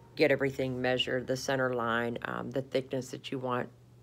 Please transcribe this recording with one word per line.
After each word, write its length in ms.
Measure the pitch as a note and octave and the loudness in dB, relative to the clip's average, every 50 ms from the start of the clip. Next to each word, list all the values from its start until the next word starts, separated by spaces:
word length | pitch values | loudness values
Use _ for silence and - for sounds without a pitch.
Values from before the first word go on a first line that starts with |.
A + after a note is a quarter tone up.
| - - - | -20 -14 2
get 160 | - D#3 C#3+ | 4 6 6
everything 500 | C3+ C3+ C#3 C#3 C3+ - C3 C3 B2+ B2 | 6 4 4 0 0 0 -2 -2 -2 0
measured, 460 | B2+ B2+ B2+ B2+ - - C3 B2+ A#2+ - | 0 2 2 2 2 0 0 -2 0 -2
the 80 | C3 | -2
center 380 | C3 - - C#3 C3 C3 B2+ B2+ | -2 0 0 0 2 2 2 2
line, 440 | A#2+ A#2 A#2 A2+ A#2 A#2+ A#2 A#2+ - - | 0 0 2 2 2 0 0 -2 -4 -6
um, 260 | - B2 A#2+ A#2+ A#2+ | -6 -6 -6 -6 -4
the 100 | B2 C3+ | -4 -4
thickness 480 | C3 C3+ - C3+ B2+ C3 - C3+ B2 B2+ | -4 0 -2 -2 0 0 -2 -4 -4 -4
that 220 | - C3 - - | -8 -10 -8 -6
you 80 | C#3+ C3+ | -6 -4
want 300 | B2 B2+ B2 B2 B2+ B2 - - - - - - | -2 0 0 0 -2 -4 -8 -16 -20 -20 -20 -20